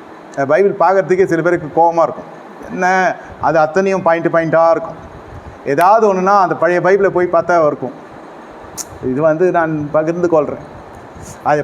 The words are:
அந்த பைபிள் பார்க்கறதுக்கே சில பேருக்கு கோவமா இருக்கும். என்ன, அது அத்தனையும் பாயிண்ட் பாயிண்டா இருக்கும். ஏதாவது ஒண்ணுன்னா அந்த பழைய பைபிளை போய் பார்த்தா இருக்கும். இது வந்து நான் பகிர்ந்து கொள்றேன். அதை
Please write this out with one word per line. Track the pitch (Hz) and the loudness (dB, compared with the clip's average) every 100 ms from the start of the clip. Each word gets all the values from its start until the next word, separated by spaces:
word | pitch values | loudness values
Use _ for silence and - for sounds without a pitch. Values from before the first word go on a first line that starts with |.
| - - - | -20 -20 -12
அந்த | - 135 | -6 0
பைபிள் | 160 196 139 170 | 2 2 2 2
பார்க்கறதுக்கே | 190 156 185 175 | 2 2 2 2
சில | 165 | 2
பேருக்கு | 165 170 143 165 | 0 -2 -2 0
கோவமா | 170 165 | 2 2
இருக்கும். | 151 - - - - - - | 0 -2 -14 -20 -20 -20 -12
என்ன, | 180 185 185 175 - - - | -4 0 0 0 -4 -12 -6
அது | 139 160 | 0 2
அத்தனையும் | 156 180 196 190 | 2 0 0 0
பாயிண்ட் | 175 165 165 | 0 0 0
பாயிண்டா | 165 160 160 165 | 0 2 2 4
இருக்கும். | 165 - - - - - - - - - | 2 -4 -14 -18 -20 -20 -20 -20 -12 -4
ஏதாவது | 139 180 226 214 | 2 4 4 4
ஒண்ணுன்னா | 185 185 202 | 2 2 2
அந்த | 175 | 2
பழைய | 156 165 180 | 0 0 2
பைபிளை | 180 196 196 | 2 2 2
போய் | 180 175 | 0 0
பார்த்தா | 170 165 175 151 | 0 2 2 2
இருக்கும். | 139 127 - - - - - - - - - - - | 0 -8 -12 -20 -20 -20 -20 -20 -20 -18 -14 -14 -10
இது | 127 131 | -6 0
வந்து | 160 160 180 | 0 2 2
நான் | 170 160 156 147 | 0 0 -2 -2
பகிர்ந்து | 151 160 170 170 | -2 -2 -2 0
கொள்றேன். | 160 131 - - - - - - - - - | 0 0 -6 -14 -20 -20 -20 -20 -20 -20 -8
அதை | 135 151 | -2 0